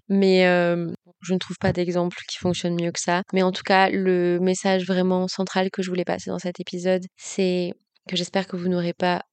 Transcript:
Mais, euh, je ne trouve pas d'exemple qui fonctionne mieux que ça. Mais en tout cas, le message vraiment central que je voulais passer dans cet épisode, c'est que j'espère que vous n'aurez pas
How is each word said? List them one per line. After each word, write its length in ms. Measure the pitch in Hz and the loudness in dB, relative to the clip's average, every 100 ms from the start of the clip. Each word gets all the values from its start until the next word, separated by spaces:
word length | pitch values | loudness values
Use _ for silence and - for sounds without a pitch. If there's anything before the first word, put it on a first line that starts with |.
| - | 0
Mais, 380 | 196 190 185 180 | 2 6 6 6
euh, 460 | 180 175 175 170 - 180 _ 170 | 4 2 0 -4 -8 _ _ -4
je 80 | |
ne 40 | 185 | -4
trouve 200 | - 180 | -4 -4
pas 140 | 190 | -2
d'exemple 460 | 180 175 175 175 - - | 0 0 0 -2 -4 -14
qui 100 | - | -6
fonctionne 420 | 180 175 175 175 | -2 -2 -2 -2
mieux 120 | 170 | -2
que 80 | - | -4
ça. 220 | - 175 - | -2 -2 0
Mais 100 | 190 | 2
en 100 | 185 | 2
tout 120 | 190 | 0
cas, 260 | - 190 190 | 2 4 4
le 480 | 196 185 180 175 175 | 2 2 2 2 2
message 460 | 185 185 196 190 180 | 2 0 2 0 0
vraiment 420 | 185 185 185 185 | 0 2 2 -2
central 420 | - 190 190 190 | -4 -4 -2 -2
que 120 | - | -2
je 80 | 185 | -4
voulais 140 | 180 | -4
passer 260 | 175 185 190 | -2 -4 -4
dans 80 | 180 | -6
cet 220 | 180 175 | -6 -8
épisode, 440 | 180 180 180 185 185 _ | -10 -4 0 0 -2 _
c'est 560 | - - 185 180 175 - _ _ - | -12 -2 0 0 -2 -8 _ _ -8
que 80 | 180 | -6
j'espère 300 | 175 196 190 | -4 -4 -4
que 100 | 185 | -4
vous 120 | 180 | -2
n'aurez 240 | 175 175 | 0 -2
pas 300 | - 180 175 - | 0 0 0 -4